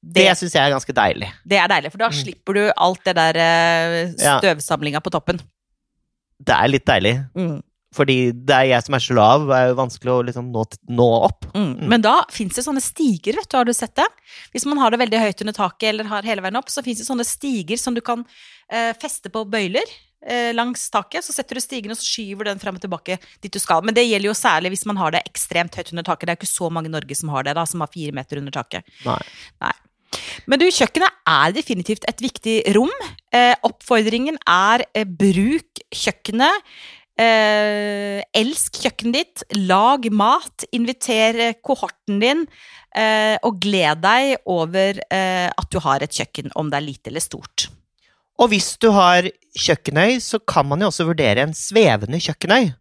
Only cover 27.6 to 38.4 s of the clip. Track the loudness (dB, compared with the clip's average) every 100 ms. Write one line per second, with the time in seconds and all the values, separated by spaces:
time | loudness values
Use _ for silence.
27.6 | -4 -4 -8 -8 -10 -10 -10 -10 -10 -10
28.6 | -10 -12 -14 _ -6 -6 -6 -20 -20 _
29.6 | -8 -8 _ _ _ -12 -12 -16 -2 2
30.6 | 2 2 0 2 0 0 2 4 4 0
31.6 | -4 -6 -4 -4 -4 -6 -8 -6 -2 0
32.6 | 2 2 2 -2 -12 -16 _ 4 4 4
33.6 | 0 -4 0 2 2 0 -2 -4 2 4
34.6 | 4 2 0 -4 -6 0 2 2 0 -2
35.6 | -6 -20 -16 -6 -6 -6 -6 2 2 2
36.6 | -4 -20 -20 -20 _ 0 4 4 4 2
37.6 | 0 -2 -4 -6 -6 -8 -2 0